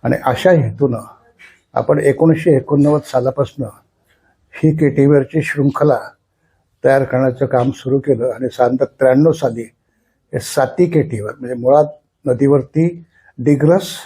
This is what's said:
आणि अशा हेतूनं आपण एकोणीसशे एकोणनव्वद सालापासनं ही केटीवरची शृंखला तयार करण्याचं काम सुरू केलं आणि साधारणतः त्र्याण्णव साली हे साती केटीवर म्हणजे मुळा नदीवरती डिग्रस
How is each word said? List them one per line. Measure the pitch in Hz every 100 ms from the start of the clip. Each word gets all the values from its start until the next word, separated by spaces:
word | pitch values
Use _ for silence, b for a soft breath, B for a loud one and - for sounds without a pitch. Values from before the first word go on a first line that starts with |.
आणि | 120 120 -
अशा | 127 185
हेतूनं | 175 117 107 139 117 110 - _ _ b b b -
आपण | - 147
एकोणीसशे | 139 135 165 160 170 139
एकोणनव्वद | 127 147 143 147
सालापासनं | - 131 127 131 135 - 120 - _ _ _ _ _ _ _
ही | - 156 156
केटीवरची | 151 143 139 143 139 160
शृंखला | 143 147 143 139 147 127 - _ _ _ _ _ _ _
तयार | 131 135
करण्याचं | 131 127 131 127 127
काम | 127 123
सुरू | 131 135 139
केलं | 135 120 123
आणि | 113 127
साधारणतः | - 120 127 139 _
त्र्याण्णव | 135 131 160
साली | 151 135 113 110 _ _ _ _ _ _
हे | -
साती | - - 131 - 170
केटीवर | 165 139 113 104
म्हणजे | - 123 123
मुळा | 123 143 151 - _ _ 143
नदीवरती | 123 139 143 127 156 165 170 b b b b
डिग्रस | 127 143 151 180 190 -